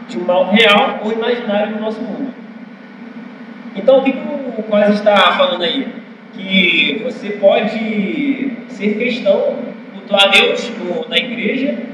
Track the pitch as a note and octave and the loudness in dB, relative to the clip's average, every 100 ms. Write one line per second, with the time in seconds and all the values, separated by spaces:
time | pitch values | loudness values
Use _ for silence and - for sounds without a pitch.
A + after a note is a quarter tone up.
0 | - A#3 F3+ F3+ F#3 G#3 A3 G3+ F#3 G#3 | -10 -6 0 2 4 6 6 6 4 0
1 | G#3+ A3+ A#3 A#3+ G#3 G3+ G#3+ G#3+ G#3+ - | -4 -2 -2 -2 -2 -2 -2 -2 -6 -6
2 | G3 G3+ - - - - - - - - | -8 -6 -8 -10 -16 -18 -18 -18 -20 -18
3 | - - - - - - A#3 G3 A#3 C4+ | -16 -16 -16 -16 -18 -16 -12 0 4 4
4 | C4+ - - C#4+ B3+ A3+ G#3+ G#3 G3+ G#3 | 4 -2 -6 -6 -6 -8 -2 2 4 4
5 | G#3+ G3+ F3+ F3+ F#3 F3 E3+ D3 - - | 4 6 4 4 0 0 -2 -2 -4 -8
6 | - - - - F#3+ F#3+ F3 E3 D3+ - | -16 -20 -18 -14 -2 2 4 2 0 0
7 | - - G#3 G3+ G3 A3+ G#3+ A3+ A3 G#3 | -4 -6 -8 2 4 6 2 -2 -2 -2
8 | F#3+ D4+ C#4 B3+ B3 - - - G#3 G#3+ | 0 0 0 0 -2 -6 -12 -4 -2 0
9 | B3 - - - C5+ - - - - - | 0 0 2 2 2 -2 -8 -12 -16 -16
10 | - - G3 - - - - G#3+ F3+ E3 | -2 2 4 6 4 0 -4 -6 -4 -4
11 | - F3 A#3+ A3 G#3 B3 C#4+ - - | -2 -2 -2 -2 -2 0 -2 -4 -8